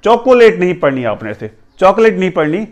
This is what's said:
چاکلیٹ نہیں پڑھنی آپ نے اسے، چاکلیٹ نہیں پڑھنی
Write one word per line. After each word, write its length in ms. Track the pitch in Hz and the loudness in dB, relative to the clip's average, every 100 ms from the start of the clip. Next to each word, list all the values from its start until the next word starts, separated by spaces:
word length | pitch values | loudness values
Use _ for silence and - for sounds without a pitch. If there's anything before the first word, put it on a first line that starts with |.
چاکلیٹ 560 | 202 233 247 247 226 180 | 0 0 2 4 4 2
نہیں 140 | 180 | -4
پڑھنی 320 | 175 151 135 | -2 -2 -2
آپ 180 | 120 101 | -6 -6
نے 80 | 110 | -8
اسے، 160 | 104 110 _ _ _ | -12 -14 _ _ _
چاکلیٹ 340 | 185 208 226 | 0 4 2
نہیں 160 | 185 185 | 0 -4
پڑھنی 360 | 175 151 170 220 | -2 -4 -4 -8